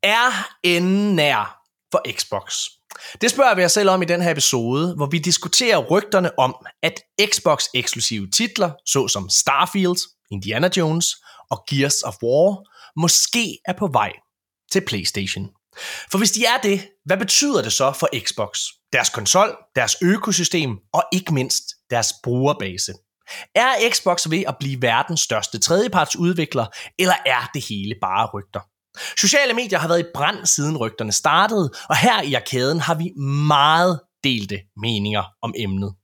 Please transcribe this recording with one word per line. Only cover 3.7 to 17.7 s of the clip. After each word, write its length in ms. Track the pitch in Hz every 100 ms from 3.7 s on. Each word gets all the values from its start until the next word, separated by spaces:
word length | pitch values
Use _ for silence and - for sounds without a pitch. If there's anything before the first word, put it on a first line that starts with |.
selv 180 | 208 196
om 120 | 185
i 20 |
den 180 | 170 175
her 80 | 175
episode, 640 | 151 - 127 117 135 175
hvor 120 | 160 143
vi 120 | 165
diskuterer 600 | 165 170 165 - 247 185
rygterne 600 | 117 180 208 196 175 -
om, 160 | 127 - - _
at 180 | - - _ - 208
Xbox-eksklusive 960 | - - 143 - 127 123 - - 110 98
titler, 400 | - 226 - 180 147 -
såsom 420 | 139 127 101 90
Starfield, 680 | - - 139 180 196 180 180 - _ _
Indiana 380 | 101 101 107 180 185
Jones 400 | 160 165 170 - - - -
og 140 | 127 -
Gears 320 | 139 139 -
of 120 | 123 107
War, 460 | 117 139 185 196 - - - -
måske 580 | 165 - - 240 214 -
er 80 | -
på 140 | 185 202
vej 260 | 123 104 - _ _ _ _ _
til 80 | 196 190
PlayStation. 600 | 104 85 - 98 - 98 _ _ - - - -
For 80 | 190
hvis 120 | 220
de 140 | 220
er 140 | 226 254
det, 260 | 220 196 - _
hvad 120 | 143 190
betyder 460 | 208 - 285 226
det 100 | 113